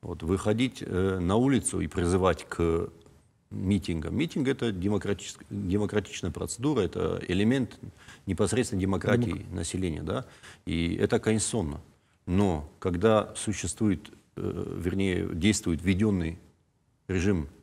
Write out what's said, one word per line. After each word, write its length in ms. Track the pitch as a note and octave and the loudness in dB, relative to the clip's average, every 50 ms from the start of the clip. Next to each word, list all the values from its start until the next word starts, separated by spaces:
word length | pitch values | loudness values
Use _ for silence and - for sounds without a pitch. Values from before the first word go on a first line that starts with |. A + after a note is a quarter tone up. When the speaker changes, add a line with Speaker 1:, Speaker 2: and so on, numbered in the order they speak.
| - | -8
Speaker 1:
Вот, 200 | - F2 D#2 - | -8 -10 -6 -2
выходить, 580 | E2 F#2+ F#2+ - G#2+ G#2+ A2+ B2+ C3+ - - - | 0 0 0 2 2 2 2 2 -2 -2 -8 -8
э, 340 | - - F2+ F#2 G2 F#2+ F#2+ | -4 0 0 2 2 0 0
на 160 | F2+ F2 G2 | 2 2 4
улицу 440 | A2 B2 C3+ C#3 A2+ - - - F2+ | 4 4 4 4 2 2 0 -2 -2
и 60 | F2 | -4
призывать 580 | D2 - F#2 F2 E2+ F2+ F#2+ F#2 F#2 E2+ - - - | -2 0 0 2 2 4 4 4 4 2 2 -4 -12
к 420 | - - E2+ E2+ E2 E2+ F2 E2+ - - - - - - _ _ _ _ _ _ | -2 0 2 2 4 2 0 -4 -8 -16 -20 -20 -20 -20 _ _ _ _ _ _
митингам. 640 | - G#2 G2+ F#2 G2+ F#2+ - - F2+ D#2+ D#2 E2+ G2 | -10 -4 0 2 2 0 0 -2 -4 -4 -4 -4 -2
Митинг — 320 | G#2+ D3+ F3 - G3 C3+ B2+ | -2 -2 -2 -2 -2 0 0
это 240 | C3+ A2+ A#2+ A#2 G#2 | 0 0 -2 -2 -2
демократичес-, 640 | F2+ F2 G2+ G#2 G2+ - G2 G2+ G2 - - - - - - | -2 0 0 0 0 0 -2 -4 -4 -6 -14 -16 -16 -14 -10
демократичная 840 | G#2+ G2+ G2+ F2+ F2+ G#2 G#2 G2 G#2 G#2 F2+ - - - - F#2 | -8 -6 -2 0 0 2 0 2 0 -2 -2 -2 -10 -6 -6 -6
процедура, 520 | - - - F2 - - A#2 D3 D3+ A#2+ F#2+ | -4 -4 -6 -6 -6 -4 -2 0 2 2 0
это 360 | E2 - F#2 F2 E2+ F2 F2+ - - | 0 -2 -2 -2 -2 -2 -4 -4 -2
элемент 500 | F2 F#2+ G#2 A2 B2+ C#3 B2 - - - - A2 - - - - - - - | 0 2 4 4 4 2 0 -4 -6 -14 -16 -18 -18 -18 -20 -20 -20 -14 -4
непосредственно 560 | - F#2+ F2+ G#2 F#2 - A#2+ B2+ - - F#2+ F#2 | -4 0 0 0 2 2 0 0 0 0 0 0
демократии 480 | F#2+ F#2+ F2+ - - G#2 A#2 A#2+ G#2 | 2 0 0 2 2 2 4 2 0
Speaker 2:
Демок- 220 | F2 F2+ F#2 F2+ F2+ | -2 -6 -6 -8 -6
Speaker 1:
населения, 480 | F#2 F2 E2+ - F#2 F#2 F2+ D#2 E2 E2 | -6 -6 -4 -4 -2 -2 -2 -2 -4 -4
да, 240 | - - B2 C3 - - - - - - - _ | -4 -4 -4 -6 -10 -18 -20 -20 -20 -20 -14 _
и 280 | - - E2 E2+ E2+ F2 | -4 -2 0 0 0 2
это 220 | E2 - G#2 A#2 A2+ | 2 2 2 2 2
конституционно. 640 | - A2 A2 A2 G2+ - - A#2 F2+ D2 C#2+ D2+ - - _ _ _ _ _ _ _ | 2 2 2 2 0 0 -2 -2 -2 -2 -4 -8 -12 -18 _ _ _ _ _ _ _
Но 420 | - F2+ F#2+ G2+ G2 F2 D2+ D2 - - - | 0 2 4 4 4 2 0 -4 -8 -14 -4
когда 540 | - F#2+ F2 F2 F2+ A2 A2 G#2+ G2 - - | -4 -2 -2 4 4 6 6 6 2 0 -6
существует, 760 | - - - G2+ - - F2+ - - A2+ G#2+ F#2+ D#2+ - - - - _ _ _ | -8 -4 -4 -4 -4 -4 -6 -4 0 2 2 2 0 -2 -14 -20 -20 _ _ _
э, 440 | - F#2 G2 F2+ F2+ F#2 E2 F2 F#2 F2 | -6 -6 -4 -4 -4 -6 -6 -6 -4 -4
вернее, 420 | F2+ F#2 F#2+ F#2+ G2 F2+ F#2 F#2 F2+ - | -2 0 0 0 0 2 0 -2 -2 -2
действует 480 | F2 D#2+ G#2+ G#2 - - F2+ E2+ D2 E2 | 2 4 4 4 4 2 -2 -2 0 2
введенный 560 | F#2+ G2 F2+ G#2+ A2 G2+ F#2 E2+ D#2+ E2+ - - - _ _ _ _ _ _ _ _ _ _ _ - | 2 2 4 4 2 2 2 0 -2 -6 -8 -16 -20 _ _ _ _ _ _ _ _ _ _ _ -2
режим 400 | F#2 F#2 E2 G2+ G2+ F2 D2 C#2 - - | -2 2 2 2 2 2 0 -4 -10 -18